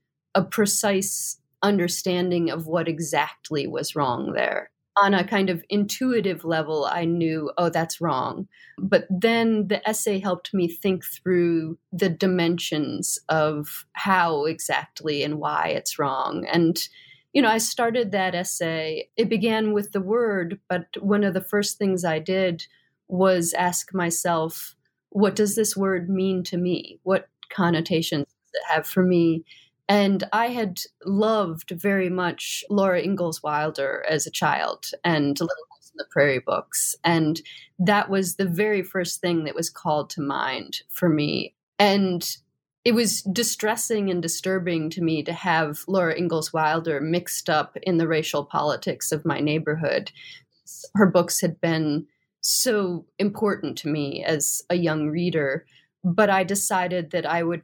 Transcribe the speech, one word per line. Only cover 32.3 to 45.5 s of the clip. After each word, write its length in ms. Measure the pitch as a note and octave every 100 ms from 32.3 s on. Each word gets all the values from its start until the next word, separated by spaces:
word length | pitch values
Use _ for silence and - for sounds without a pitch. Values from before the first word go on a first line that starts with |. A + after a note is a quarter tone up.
| - - - -
Laura 320 | G3+ G3 F3+
Ingalls 400 | F3+ F#3+ F3 D#3+
Wilder 600 | D3+ D3 D#3 D#3 C3+ - -
as 160 | D#3
a 60 | D#3+
child 560 | - D#3 C#3+ D#2 - - -
and 280 | F3 D#3 C#3+
Little 180 | C#3 E3+
House 420 | - - - -
on 40 | -
the 100 | -
Prairie 260 | D3+ C#3+ C3
books. 560 | - F#2 - - - -
And 400 | E3 E3 D#3 D#3+ - - - -
that 280 | F#3 G#3 -
was 280 | G3 F#3 -
the 80 |
very 400 | F#3+ E3+ G#3+ G3+
first 360 | F#3 F#3+ F3 -
thing 220 | F3+ E3+
that 140 | D3+ -
was 120 | E3
called 400 | - E3+ D3+ C#3+
to 100 | -
mind 600 | C#3 C3+ C3 C3 - - -
for 180 | - F3+
me. 480 | D#3 D3 D#3+ - _ _ -
And 440 | G3+ G3+ F#3+ F3 - - _ _ _ _
it 80 | A#3+
was 300 | A#3 A3+ -
distressing 880 | G3 F#3 A#3 - G#3+ A3+ - A3 G3
and 120 | F3+
disturbing 680 | E3 - F#3+ F#3+ F3+ E3 D#3
to 120 | F3
me 220 | E3 D#3+
to 80 | D3
have 480 | E3 F#3